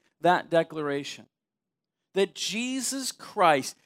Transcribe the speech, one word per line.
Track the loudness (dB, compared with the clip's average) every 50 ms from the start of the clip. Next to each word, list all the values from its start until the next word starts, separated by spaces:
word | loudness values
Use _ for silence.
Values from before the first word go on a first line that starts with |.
| _ _ _ _
that | 2 2 2 2 0 0
declaration, | 0 0 0 0 -4 -6 -6 -4 -4 -4 -6 -8 -12 -16 -18 _ _ _ _ _ _ _ _ _ _ _ _ _ _ _ _ _ -2
that | 0 0 0 -2
Jesus | -6 -8 -6 -4 -4 -4 -4 -4 -4 -4 -4 -6 -6 -8 -8
Christ, | -10 -10 -16 -10 0 4 6 6 6 4 2 -4 -10 _ _